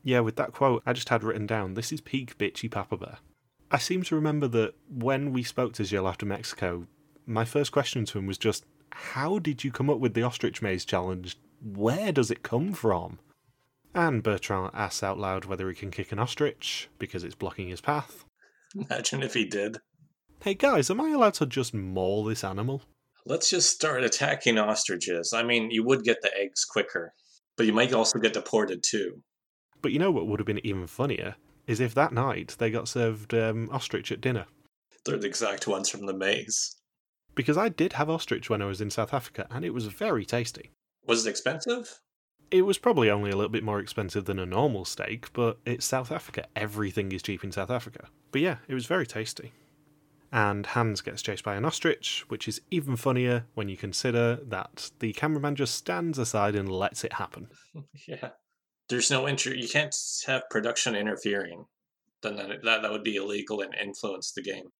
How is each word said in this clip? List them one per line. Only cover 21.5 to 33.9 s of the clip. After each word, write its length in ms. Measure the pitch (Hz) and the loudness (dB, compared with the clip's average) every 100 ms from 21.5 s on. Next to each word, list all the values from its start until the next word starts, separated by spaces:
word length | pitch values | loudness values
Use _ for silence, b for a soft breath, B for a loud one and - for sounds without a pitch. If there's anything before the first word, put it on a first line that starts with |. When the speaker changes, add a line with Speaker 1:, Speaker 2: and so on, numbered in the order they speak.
| 127 120 | 0 -2
Speaker 1:
maul 520 | 107 95 92 92 104 107 | -4 -2 0 2 2 0
this 180 | 110 | -2
animal? 380 | 95 95 120 139 - _ _ _ 117 | -4 -2 -2 -4 -8 _ _ _ -4
Speaker 2:
Let's 240 | - - | 0 2
just 220 | 175 - | 4 4
start 320 | - 156 127 | 4 0 2
attacking 540 | 120 - 143 143 123 110 | 2 2 2 2 4 4
ostriches. 720 | 107 107 - 90 90 85 85 | 4 2 0 -2 0 -2 0
I 100 | 113 | 0
mean, 300 | 120 120 110 | 2 2 2
you 140 | 113 117 | 2 4
would 180 | 135 | 4
get 180 | 113 110 | 6 4
the 160 | 101 98 | 2 0
eggs 280 | 98 - - | -2 -2 0
quicker, 480 | 107 - 85 85 b b b _ - | 0 0 -4 -6 b b b _ 2
but 100 | 110 | 4
you 60 | |
might 220 | 107 123 | 6 6
also 260 | 120 110 113 | 4 4 4
get 140 | 110 | 2
deported 500 | - - 110 101 92 | 2 2 2 2 0
too. 400 | - 107 92 - _ _ _ _ _ _ | 0 0 -2 -6 _ _ _ _ _ _
Speaker 1:
But 120 | 143 | 0
you 60 | 143 | 2
know 120 | 190 | 4
what 160 | 139 90 | 2 2
would 140 | 104 | 0
have 40 | 107 | 0
been 200 | 101 107 | -2 -2
even 200 | 95 87 | -4 -6
funnier? 500 | - 139 107 95 - _ _ - | -2 -2 0 -6 -10 _ _ -4
Is 140 | 110 | 0
if 140 | 123 | 2
that 180 | 120 156 | 4 4
night 460 | 120 131 90 - - | 4 0 -2 -6 -2
they 100 | 113 | 0
got 200 | 110 113 | 0 -2
served, 440 | 127 113 107 107 | 0 0 0 0
um, 360 | 117 110 110 113 | 2 2 0 -4
ostrich 400 | 131 - | -4 -4